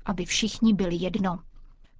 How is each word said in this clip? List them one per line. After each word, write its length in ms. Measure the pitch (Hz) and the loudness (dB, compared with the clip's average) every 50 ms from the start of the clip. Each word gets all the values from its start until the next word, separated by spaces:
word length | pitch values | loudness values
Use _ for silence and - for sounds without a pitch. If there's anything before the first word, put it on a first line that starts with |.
| - | -6
aby 200 | - 190 175 180 | -6 -4 -4 -2
všichni 480 | 170 - - - 214 - - - 226 214 | -2 0 0 0 0 0 2 4 4 4
byli 220 | 180 202 180 170 | 4 2 0 0
jedno. 440 | 170 180 180 180 - 190 190 175 170 - - - - - - - - - - - - | -2 -2 -2 0 0 0 0 -2 -4 -8 -14 -20 -20 -20 -20 -20 -20 -20 -20 -20 -8